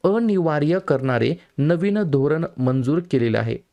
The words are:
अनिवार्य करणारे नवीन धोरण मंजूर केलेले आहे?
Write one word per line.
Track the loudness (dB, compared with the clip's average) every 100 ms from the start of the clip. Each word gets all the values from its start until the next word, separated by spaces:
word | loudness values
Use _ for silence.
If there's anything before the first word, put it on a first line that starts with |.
अनिवार्य | 2 2 2 2 0 0 0 0 0
करणारे | -2 0 0 0 -2 -8 -2
नवीन | 0 2 0 0
धोरण | -2 0 0 0 -4 -2
मंजूर | 0 0 0 -2 0
केलेले | 0 0 0
आहे? | -2 -6 _